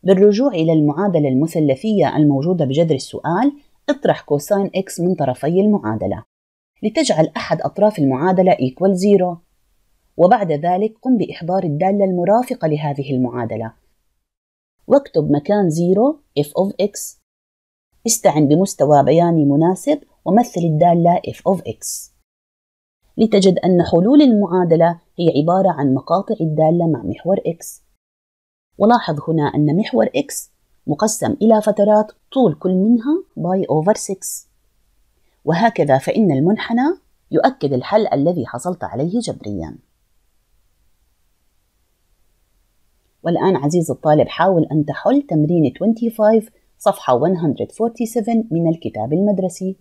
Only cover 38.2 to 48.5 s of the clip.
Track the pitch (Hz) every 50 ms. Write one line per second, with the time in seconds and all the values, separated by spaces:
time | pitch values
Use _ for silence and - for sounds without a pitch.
38.2 | 139 165 175 170 113 - - 120 - 175 180 - - 92 - 113 147 175 185 240
39.2 | 226 170 127 - - 104 104 90 80 76 57 - _ _ _ _ _ _ _ _
40.2 | _ _ _ _ _ _ _ _ _ _ _ _ _ _ _ _ _ _ _ _
41.2 | _ _ _ _ _ _ _ _ _ _ _ _ _ _ _ _ _ _ _ _
42.2 | _ _ _ _ _ _ _ _ _ _ _ _ _ _ _ _ _ _ _ _
43.2 | - 165 175 - - 190 190 131 139 147 160 180 165 - 127 - - 156 151 156
44.2 | 123 - - - 170 190 190 165 151 - 147 156 147 147 135 - - - 254 285
45.2 | 285 - 208 156 151 160 175 170 156 127 - - 180 220 226 226 233 233 220 -
46.2 | 214 214 226 226 220 - _ _ _ _ _ _ - 202 190 - - - 127 120
47.2 | 143 170 190 170 170 151 120 - 98 - - - 220 233 226 - 240 220 - 247
48.2 | 208 233 233 226 220 226